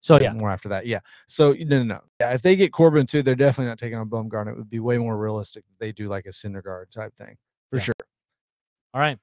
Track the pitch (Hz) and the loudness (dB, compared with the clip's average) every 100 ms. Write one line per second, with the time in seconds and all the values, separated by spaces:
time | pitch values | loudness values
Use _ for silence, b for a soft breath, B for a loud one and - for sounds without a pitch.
0 | - 151 127 113 107 95 104 98 117 107 | 8 6 6 0 -4 -4 -6 -6 -4 -8
1 | _ b b - 147 139 160 139 120 101 | _ b b 2 4 4 0 0 0 -6
2 | _ _ 120 127 180 190 185 - 165 151 | _ _ -2 2 2 4 2 6 6 6
3 | 131 151 135 127 139 127 127 113 120 113 | 2 0 0 4 2 2 -4 -6 -10 -8
4 | 110 113 110 110 107 - 107 113 113 120 | -6 -6 -6 -6 -8 -10 -10 -6 -2 0
5 | 117 107 107 107 101 - _ _ 110 104 | 0 -2 -4 -4 -8 -16 _ _ -12 -8
6 | 104 98 95 92 104 98 95 92 92 113 | -8 -8 -10 -12 -10 -10 -12 -14 -14 -14
7 | 107 _ 107 104 _ _ _ 131 - 117 | -14 _ -20 _ _ _ _ -6 -4 -6
8 | - _ _ _ _ _ _ _ _ 127 | -10 _ _ _ _ _ _ _ _ -2
9 | 151 123 | -2 -2